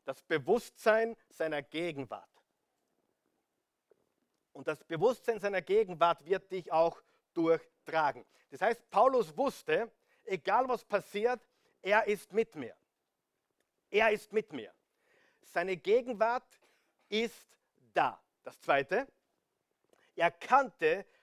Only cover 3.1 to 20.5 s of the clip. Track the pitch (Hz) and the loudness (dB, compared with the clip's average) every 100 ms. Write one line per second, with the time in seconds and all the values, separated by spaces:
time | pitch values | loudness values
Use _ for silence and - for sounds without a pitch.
3.1 | _ _ _ _ _ _ _ _ _ _ | _ _ _ _ _ _ _ _ _ _
4.1 | _ _ _ _ 143 147 151 - 160 214 | _ _ _ _ -12 -8 -8 -6 0 0
5.1 | 233 - 220 202 190 170 208 202 165 170 | 0 -4 -4 -2 -4 0 0 0 2 2
6.1 | 165 147 190 - 185 - 160 165 - _ | 2 -2 -4 -4 -10 -2 2 2 0 _
7.1 | _ _ - 165 160 - _ - 160 147 | _ _ -2 2 0 -2 _ -4 0 0
8.1 | 127 - _ _ 139 196 233 _ 196 254 | 0 -10 _ _ -2 -2 -2 _ 4 4
9.1 | 254 165 156 269 - - 160 226 _ _ | 4 -2 -2 -4 -4 -2 -2 -2 _ _
10.1 | _ - 190 - 214 262 233 - 208 - | _ -8 -6 0 0 0 -2 -2 -4 -4
11.1 | 202 226 247 _ _ _ _ 185 214 208 | -4 -2 -4 _ _ _ _ 0 2 2
12.1 | 202 - 202 220 156 117 - _ _ _ | -4 -4 -4 -4 -6 -14 -14 _ _ _
13.1 | _ _ _ _ _ _ _ _ 202 220 | _ _ _ _ _ _ _ _ 0 2
14.1 | 214 - 214 - 139 98 _ _ _ _ | 0 -4 -6 -6 -10 -12 _ _ _ _
15.1 | _ _ _ _ 170 185 180 180 233 247 | _ _ _ _ -6 -4 -4 0 0 0
16.1 | 208 226 247 - _ _ _ _ _ - | -2 0 -2 -6 _ _ _ _ _ -6
17.1 | 214 226 - _ _ _ _ 120 170 139 | -2 -2 -6 _ _ _ _ _ 0 0
18.1 | 98 _ _ 127 - - 139 135 196 277 | -2 _ _ -20 -10 -2 0 0 -2 -4
19.1 | _ _ _ _ _ _ _ _ _ _ | _ _ _ _ _ _ _ _ _ _
20.1 | - 170 - - | -2 -2 -2 2